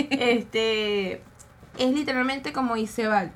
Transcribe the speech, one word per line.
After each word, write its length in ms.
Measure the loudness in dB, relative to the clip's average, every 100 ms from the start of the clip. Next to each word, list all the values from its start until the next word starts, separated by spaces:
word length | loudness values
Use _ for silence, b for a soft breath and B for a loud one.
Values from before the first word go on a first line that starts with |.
| -2
este, 1120 | 2 2 2 0 0 0 0 0 0 -2 -6 -14 -20 -20 -20 -12 -2
es 140 | 2
literalmente 580 | 2 0 0 0 -2 -6
como 220 | -2 -2 0
dice 320 | -2 -2 2
Val 240 | 2 0